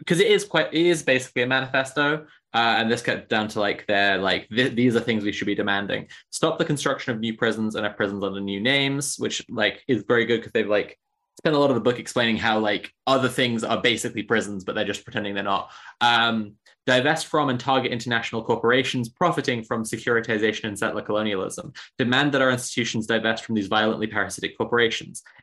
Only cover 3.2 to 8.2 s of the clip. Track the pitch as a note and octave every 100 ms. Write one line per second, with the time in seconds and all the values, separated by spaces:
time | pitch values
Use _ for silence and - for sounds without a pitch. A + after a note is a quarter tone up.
3.2 | - A2 G#2+ A2 G2+ - - G2+ G2+ F#2+
4.2 | F#2+ F#2 - G#2+ B2+ A#2 B2 A#2 A#2 A2
5.2 | G#2 - G2+ G2+ G2+ G2+ G2+ - - -
6.2 | _ - E3 D#3 E3 C#3+ C#3+ C3+ - A2+
7.2 | A2+ A2 A#2 G#2+ A2 A2 G#2 - G#2 G2+